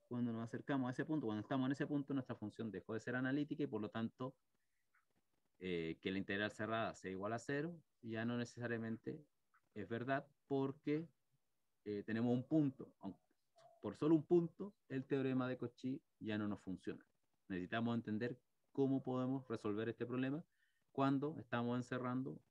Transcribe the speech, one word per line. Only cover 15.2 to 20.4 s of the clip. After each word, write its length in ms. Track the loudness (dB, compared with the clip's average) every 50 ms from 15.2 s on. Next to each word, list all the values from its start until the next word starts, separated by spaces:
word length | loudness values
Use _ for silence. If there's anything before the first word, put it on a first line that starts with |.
| 2 2 2 2 0 0
de 80 | -2
Cauchy 460 | -2 -4 -6 -6 -4 -4 -4 -4 -4 _ _ _ -8
ya 200 | -4 -2 0 0
no 100 | 0 0
nos 120 | -2 -4
funciona. 440 | -6 -6 -6 -6 -4 -6 -6 -8 -10 _ _ _ _ _ _ _ _ -4
Necesitamos 460 | -4 -4 -2 -2 0 0 2 2 2
entender 440 | 0 0 0 0 0 0 -2 -4 -6 _ _ _ _ _ _
cómo 300 | 0 2 4 4 4 2
podemos 440 | 0 0 0 0 2 0 0 -2 -2 -4
resolver 400 | -4 -2 0 0 0 0 0 -2
este 180 | -2 -2 -2
problema 380 | -2 0 0 0 0 0 -4